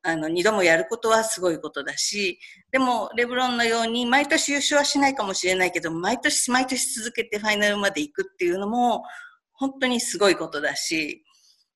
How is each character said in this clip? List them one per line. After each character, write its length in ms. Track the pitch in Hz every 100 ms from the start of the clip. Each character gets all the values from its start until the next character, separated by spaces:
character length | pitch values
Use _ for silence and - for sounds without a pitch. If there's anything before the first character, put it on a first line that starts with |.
あ 140 | - 165
の、 120 | 156
二 140 | 170
度 100 | 185
も 100 | 214
や 140 | 175 165
る 100 | -
こ 80 | 226
と 120 | 226
は 140 | 220
す 180 | 220 -
ご 120 | 180
い 80 | 160
こ 100 | 151
と 140 | -
だ 120 | 139 143
し、 420 | - 202 196 - - - _
で 60 | 262
も、 320 | 254 240 202 220
レ 100 | 240
ブ 100 | 247
ロ 120 | 254
ン 80 | 240
の 60 |
よ 180 | 233 226
う 40 | 226
に、 200 | 240 240
毎 200 | 269 294
年 260 | 320 -
優 60 | 285
勝 200 | 277 294
は 60 |
し 140 | 285 285
な 100 | 277
い 60 |
か 80 | 269
も 120 | 202
し 120 | 190 180
れ 80 |
な 120 | 185 180
い 60 |
け 80 | 175
ど、 120 | 165
毎 280 | 165 185 247
年、 300 | 294 294 -
毎 160 | 247 262
年 340 | 254 - 233
続 120 | 220
け 120 | 240
て 140 | 208 208
フ 80 | 214
ァ 80 |
イ 40 | 208
ナ 100 | 208
ル 80 | 208
ま 140 | 196
で 100 | 170
行 120 | 147
く 100 | -
っ 140 | 185 -
て 80 |
い 60 | 175
う 80 | 185
の 80 | 202
も、 380 | 240 240 214 - - - _ _
本 260 | - 269 269
当 80 | 262
に 140 | 226
す 160 | - 175
ご 140 | 202
い 60 | 165
こ 120 | 160
と 140 | 147
だ 120 | 147
し、 480 | 143 - 160 151 - _ _ _ _ _